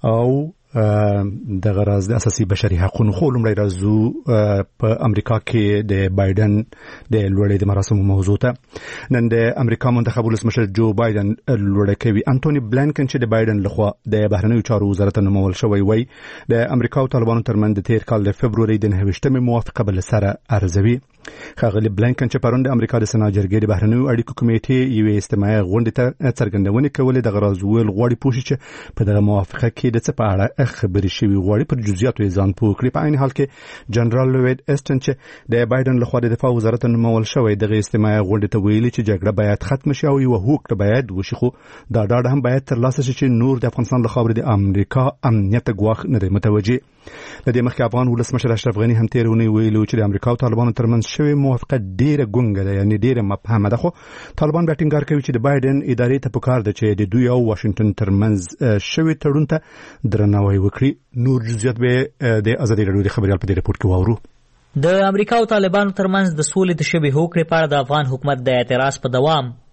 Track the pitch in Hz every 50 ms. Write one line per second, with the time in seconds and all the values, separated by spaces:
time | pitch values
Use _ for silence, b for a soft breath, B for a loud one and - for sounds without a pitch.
0 | - 123 113 113 120 123 131 139 147 160 - _ _ _ - 120 110 107 104 104
1 | 107 101 101 101 98 101 95 - 262 143 101 95 92 107 98 98 104 101 101 101
2 | 95 98 117 123 - 117 - - 110 90 101 - - 104 92 85 87 95 - -
3 | 117 107 92 95 170 143 123 123 113 110 104 98 104 101 92 90 98 104 107 110
4 | 110 123 - 330 - 156 120 107 104 104 101 98 98 _ _ _ - 110 113 -
5 | - 117 104 104 - - 117 107 - - - 113 107 101 104 104 104 104 101 95
6 | 98 92 92 98 98 95 95 98 110 104 104 104 113 - B B B B B B
7 | B B 113 110 101 95 98 95 104 101 101 98 101 98 98 98 95 - 113 101
8 | 95 98 98 98 95 95 101 - - 123 123 - B B B B B B B B
9 | B B 131 123 120 117 113 117 113 117 - - 131 117 113 - - 127 120 120
10 | 117 113 101 123 113 117 113 107 - 117 101 127 117 98 95 107 113 110 107 98
11 | 117 113 107 104 101 101 110 - _ - 131 104 101 101 98 101 104 98 101 -
12 | - 117 101 104 - - 131 131 - 156 151 143 123 104 117 131 139 151 147 -
13 | 139 131 - 135 120 110 113 113 113 110 107 104 95 101 - 120 107 101 - _
14 | _ - 107 107 107 104 104 95 90 107 117 117 104 - 120 101 101 101 101 90
15 | 101 98 95 110 101 98 101 98 95 95 90 - - 110 104 101 98 98 110 110
16 | 127 B B B B B B B B B 117 117 117 123 - 127 117 120 - 143
17 | 131 127 - 127 117 113 117 117 110 - 110 104 104 107 107 98 95 - 117 110
18 | - - 120 107 101 101 101 - - 120 104 117 113 107 110 107 104 104 101 92
19 | 98 98 90 - - 139 131 127 123 123 117 117 107 - - - 113 101 98 92
20 | 92 - - 107 98 98 104 - _ _ - 101 95 92 82 101 98 113 120 131
21 | - _ B B B B B B B B B - - 117 95 107 107 110 98 95
22 | 110 120 123 - 135 113 - 123 - 123 117 127 131 131 135 117 110 117 - 117
23 | 107 104 - 113 107 107 98 104 101 92 98 110 104 104 104 90 107 104 113 123
24 | 131 143 120 113 117 - - - 120 117 113 110 - - 131 127 127 135 123 107
25 | 107 107 104 104 95 - - 104 101 101 107 107 98 90 95 113 117 113 - -
26 | 123 127 - _ 180 131 120 - 123 104 92 101 98 101 101 120 143 143 _ -
27 | 131 127 127 131 120 117 98 104 104 104 101 90 98 101 107 117 113 107 95 98
28 | 120 117 117 - - 135 123 127 123 - 135 127 B B B B B B B -
29 | 113 98 104 104 104 104 104 101 95 - - - - 117 - - - 123 113 117
30 | - - - - 113 107 95 95 98 - - - 139 120 - - - 101 90 101
31 | 95 95 - - 117 104 98 98 90 95 104 107 - - 156 127 110 104 101 90
32 | 113 127 113 - 107 98 90 101 98 98 95 - 113 107 98 - 123 127 - 151
33 | 156 151 151 131 135 135 131 - 139 135 B B B B B B B B 101 120
34 | 117 117 113 127 131 131 131 131 127 127 131 131 _ - 143 139 - - 143 131
35 | - - 135 B B B B B B B 117 117 120 110 123 127 131 131 127 123
36 | 120 117 - 123 120 117 113 - - 127 123 120 107 113 117 117 - 120 117 113
37 | 117 117 113 110 110 - - 143 120 110 104 98 107 101 110 107 101 - - 110
38 | 104 107 104 107 101 92 104 107 101 101 - 110 95 104 107 110 117 123 - -
39 | 113 101 104 87 80 104 101 95 104 104 104 - - - 139 131 - 147 139 -
40 | - 151 139 139 135 127 120 107 92 120 156 139 _ - 117 95 101 101 110 131
41 | 135 104 95 92 98 - - - - 123 B B B B B B B B 107 117
42 | 107 101 120 123 123 123 135 143 123 123 127 135 135 - 131 117 120 131 127 -
43 | 127 127 127 - 143 131 123 113 117 131 135 120 120 120 - - 120 - 131 127
44 | 117 107 - 127 117 113 113 113 - 147 110 101 101 98 95 101 98 - - 131
45 | 127 139 - _ - 127 113 107 101 95 104 120 - - 110 92 101 110 110 -
46 | - - 143 107 95 92 98 104 - 113 104 107 95 104 123 127 - B B B
47 | B B B B B B B B B 135 117 127 120 123 - - 127 113 113 123
48 | 127 127 117 117 120 - - 120 - - 113 107 - 123 104 104 110 117 123 113
49 | 113 107 - 127 117 113 113 113 113 110 107 107 113 110 107 107 107 - - 113
50 | 107 104 98 101 - 123 120 - 131 120 113 110 120 120 110 - 117 113 120 117
51 | 107 - - - 151 147 147 143 139 135 127 117 - - 139 127 101 95 95 92
52 | 123 147 147 139 131 107 101 120 123 110 101 98 98 98 98 98 98 104 107 107
53 | 101 123 131 120 104 98 101 - _ 107 113 110 101 101 110 113 - 175 B B
54 | B B B B B B B - 156 151 151 170 175 160 156 - 170 151 147 147
55 | 143 - 160 143 131 - 127 117 110 139 143 139 127 135 135 139 - - 123 110
56 | 123 120 135 139 - 117 - 113 - 127 127 123 104 107 101 - 113 107 104 95
57 | 107 95 95 127 127 120 123 127 120 113 104 - - 107 98 - 110 104 95 -
58 | 110 95 98 98 104 110 107 98 87 87 - - 147 123 107 101 - - - -
59 | 160 160 156 - - 151 139 151 156 139 156 156 B B B B B B B B
60 | - 110 104 107 104 101 101 101 101 98 98 98 95 101 - - 131 139 147 _
61 | _ _ - 127 120 131 131 123 113 110 117 107 104 127 117 113 123 123 123 127
62 | 135 - _ _ 147 120 113 110 104 110 120 - 139 104 110 104 107 95 95 101
63 | 98 95 - - 98 95 98 92 - 95 95 87 - - 98 - - 95 92 92
64 | 92 107 117 - - - _ _ _ _ _ _ _ _ - 147 135 170 185 190
65 | 196 196 190 202 214 - 233 233 226 220 226 208 196 185 175 202 202 202 190 -
66 | 190 185 185 190 190 185 160 151 151 - - 190 190 180 175 156 151 - - 170
67 | 151 143 131 151 165 170 - 175 160 160 170 165 160 151 147 143 135 123 147 151
68 | 147 131 131 131 - 143 139 131 123 131 127 123 120 120 127 123 131 139 135 -
69 | - 131 123 127 131 156 160 151 127 123 117 - - -